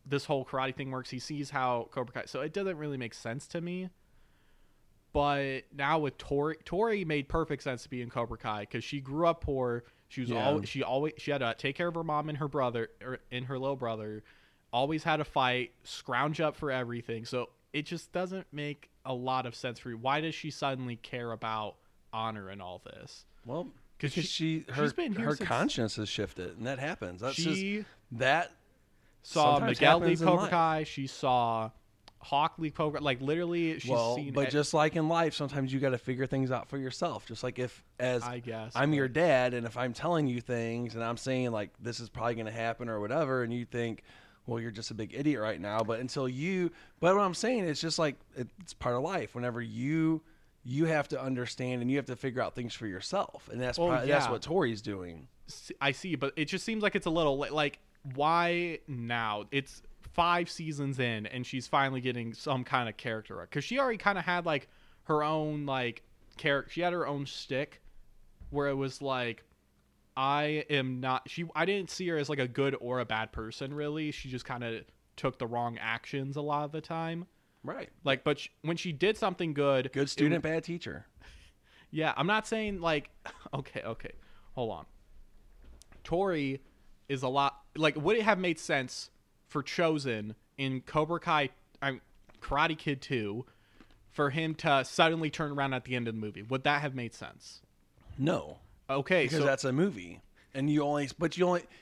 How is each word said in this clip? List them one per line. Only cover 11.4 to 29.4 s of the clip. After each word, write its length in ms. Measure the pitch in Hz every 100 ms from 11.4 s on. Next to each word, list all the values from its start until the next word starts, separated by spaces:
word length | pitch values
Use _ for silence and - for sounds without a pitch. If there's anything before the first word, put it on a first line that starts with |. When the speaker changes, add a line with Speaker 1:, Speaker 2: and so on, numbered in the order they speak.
| 120 113
Speaker 1:
take 180 | 135 135
care 120 | 175
of 80 | 165
her 80 |
mom 260 | 165 151 151
and 80 | 147
her 80 | 147
brother, 420 | 151 127 117 113 -
or, 180 | 123 127 -
and 140 | 123 127
her 140 | 131
little 160 | 135 135
brother. 480 | 120 110 107 107 - - _ _ -
Always 320 | 120 139 160
had 140 | 170 156
to 60 |
fight, 500 | 147 143 127 123 127 _
scrounge 580 | - - - 123 147 156
up 140 | 156 143
for 160 | 147
everything. 540 | 131 120 120 - 117 117
So 260 | 127 - _ _
it 100 | 147 151
just 260 | 170 -
doesn't 360 | 175 185 190 -
make 380 | 147 147 147 - _ -
a 80 |
lot 320 | 127 127 127 123
of 80 | 117
sense 220 | 127 117
for 100 | 127
you. 60 | 113
Why 220 | 127 147
does 140 | 160
she 160 | 156 156
suddenly 460 | - 139 131 127 117
care 360 | - 127 117
about 460 | 113 113 110 104 - _ _ -
honor 380 | 110 113 110 95
and 120 | 98
all 180 | 92 90
this? 460 | - - - - - - -
Speaker 2:
Well, 200 | 147 220 - - -
Speaker 1:
'Cause 120 | 143
Speaker 2:
because 140 | - 147
Speaker 1:
she, 380 | - 160 160 -
Speaker 2:
she, 80 |
her, 100 | 123
Speaker 1:
she's 100 | 147
been 200 | - 330
here 120 | 196 233
Speaker 2:
her 100 | 151
Speaker 1:
since 120 | 185
Speaker 2:
conscience 480 | 117 220 - 110 -
has 120 | 104
shifted, 480 | - 101 - 90 87
and 80 | 117
that 140 | 135
happens. 420 | 143 185 92 90
That's 140 | 120 139
Speaker 1:
she 80 |
Speaker 2:
just, 420 | 165 185 196 208 202 - -
that 380 | 117 127 156 175 - _ _ _ _ _ _
Speaker 1:
saw 320 | - 165